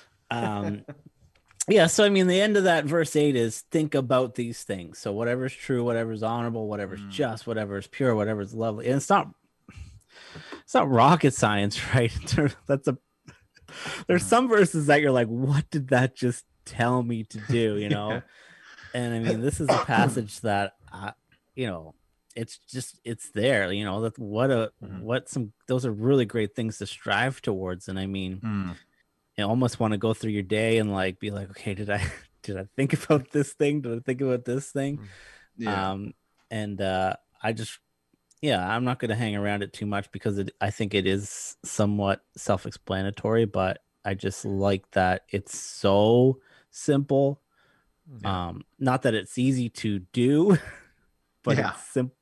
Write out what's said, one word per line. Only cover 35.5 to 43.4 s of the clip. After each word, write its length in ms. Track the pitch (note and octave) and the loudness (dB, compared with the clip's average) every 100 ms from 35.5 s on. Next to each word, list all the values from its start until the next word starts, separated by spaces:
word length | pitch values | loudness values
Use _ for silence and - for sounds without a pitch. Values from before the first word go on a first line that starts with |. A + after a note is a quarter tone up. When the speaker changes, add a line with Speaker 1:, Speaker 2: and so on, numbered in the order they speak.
| - | -10
Speaker 2:
Yeah. 360 | A2+ G2 F#2+ | -4 -2 -2
Speaker 1:
Um, 220 | F#2+ G#2 - _ _ - | -4 -10 -14 _ _ -10
and, 320 | A2 G#2 G2 | -8 -6 -4
uh, 340 | G2 F#2 F#2 - _ _ | -2 0 0 -4 _ _
I 120 | A2 | -4
just, 260 | A2+ A2+ - _ _ _ _ _ - | -4 -8 -12 _ _ _ _ _ -6
yeah, 340 | D3+ G#2 F2+ A2+ | 0 0 0 0
I'm 80 | |
not 160 | B2 A#2+ | -2 -2
gonna 160 | A#2 A2 | -2 -2
hang 220 | A2+ G#2 | -2 -2
around 260 | G2+ G2+ | -2 -2
it 80 | G2 | -4
too 140 | - G#2 | -6 -4
much 260 | G2+ G2+ | -4 -6
because 260 | G2 - G2+ | -6 -4 -2
it, 140 | G2 - | -4 -4
I 100 | G#2 | -4
think 240 | - G#2 | -2 -2
it 140 | G2+ F#2+ | 0 2
is 480 | G2 G2+ - - - | 0 -2 -12 -14 -14
somewhat 640 | - - G#2 G#2 G2 G2 _ - | -10 -2 0 2 0 -2 _ -12
self-explanatory, 1120 | - G2 G#2+ - - F#2+ G2 G#2+ A2 A2+ | -2 -2 -4 -14 -6 -4 -4 -4 0 2